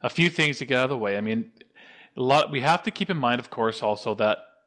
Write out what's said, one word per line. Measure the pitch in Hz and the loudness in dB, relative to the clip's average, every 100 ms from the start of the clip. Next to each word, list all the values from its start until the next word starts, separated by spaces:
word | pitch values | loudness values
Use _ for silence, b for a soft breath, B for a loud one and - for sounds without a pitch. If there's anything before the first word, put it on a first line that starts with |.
a | 117 | -4
few | - 170 | 2 0
things | 165 151 139 | 2 0 -2
to | |
get | 131 127 | 0 0
out | |
of | 131 | 2
the | 135 | 0
way. | 104 101 | -2 -2
I | |
mean, | 107 113 113 _ - B B B B - | -2 -2 -4 _ -20 B B B B -4
a | |
lot, | 127 143 156 | 4 4 4
we | 143 | 0
have | 135 170 | 0 0
to | - | 0
keep | - 196 | -6 -4
in | 170 | 0
mind, | 123 120 | 0 0
of | 120 | -4
course, | - 113 110 | -2 -2 0
also | 107 104 117 | -2 0 -2
that | 104 107 104 - _ | 0 2 0 -4 _